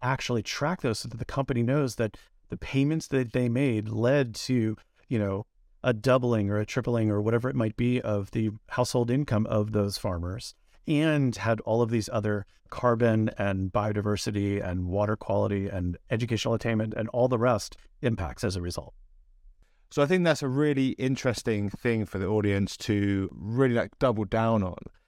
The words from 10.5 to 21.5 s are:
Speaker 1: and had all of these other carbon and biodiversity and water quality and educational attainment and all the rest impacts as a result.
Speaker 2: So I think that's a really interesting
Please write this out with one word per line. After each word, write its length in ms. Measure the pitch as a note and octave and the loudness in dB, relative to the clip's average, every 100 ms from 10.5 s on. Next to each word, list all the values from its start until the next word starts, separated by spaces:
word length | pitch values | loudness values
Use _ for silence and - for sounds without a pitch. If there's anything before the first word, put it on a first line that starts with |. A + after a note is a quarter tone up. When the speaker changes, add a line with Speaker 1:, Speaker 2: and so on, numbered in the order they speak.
| - _ _ - | -18 _ _ -2
Speaker 1:
and 480 | D3 D#3+ D3+ C3 - | 2 2 2 2 0
had 220 | A2+ A2 | 0 0
all 200 | - A2+ | 2 2
of 80 | A#2 | 2
these 180 | A#2 G2+ | 0 0
other 360 | A2+ G#2+ G#2 - - - | -2 -2 -2 -6 -16 -16
carbon 600 | - B2 A#2 A#2+ A2 A2 - | -2 2 4 4 4 2 0
and 340 | G2+ F#2+ F#2+ | -2 0 0
biodiversity 920 | G#2 G#2+ G#2 G#2 G2+ - G#2 G2+ G2+ | 0 0 0 0 -2 -2 -2 0 0
and 220 | F#2+ F2+ F2+ | -2 -4 -2
water 300 | F#2+ G#2 G#2+ | 0 0 -2
quality 520 | - G2+ G2+ G2+ G2 | -2 0 0 0 -2
and 300 | G2 F2+ F2 - | -4 -4 -4 -4
educational 420 | A2+ A#2 A2+ - | -4 -2 -2 0
attainment 400 | A#2 A#2 A2 A2 - | -2 0 -2 -2 -4
and 140 | A2+ | -4
all 180 | B2 B2 | 0 2
the 100 | A#2+ | 2
rest 400 | B2 A2 - - - - | 2 0 -2 -16 -20 -4
impacts 420 | B2+ G#2+ E2 - | -2 -2 -4 -4
as 120 | A2+ F#2 | -4 -4
a 60 | |
result. 320 | F2 - - - - - _ _ - - _ _ - | -6 -8 -12 -16 -20 -20 _ _ -20 -20 _ _ -6
Speaker 2:
So 140 | - | 2
I 20 | C#3+ | 4
think 180 | F#3 | 4
that's 200 | E3+ D3 | 4 2
a 40 | C#3 | 2
really 420 | C3+ D3+ C3+ C3 | 2 2 2 0
interesting 800 | - C3 C3 C3 A2 - | 0 0 0 0 -2 0